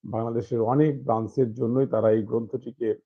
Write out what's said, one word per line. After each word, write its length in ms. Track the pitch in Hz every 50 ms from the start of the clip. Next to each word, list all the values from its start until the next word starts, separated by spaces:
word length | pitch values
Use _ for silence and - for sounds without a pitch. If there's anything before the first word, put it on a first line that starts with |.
| -
বাংলাদেশের 560 | 107 104 110 113 117 117 117 113 - 127 117
অনেক 440 | 110 113 127 143 151 156 139 131 127
ব্রাঞ্চের 480 | 127 113 113 113 104 - - 135 113 110
জন্যই 340 | 123 127 113 123 131 135
তারা 240 | 131 - 110 104 110
এই 120 | 110 113 107
গ্রন্থটিকে 800 | 110 117 117 117 117 - 123 - 120 113 _ 120 110 104 - _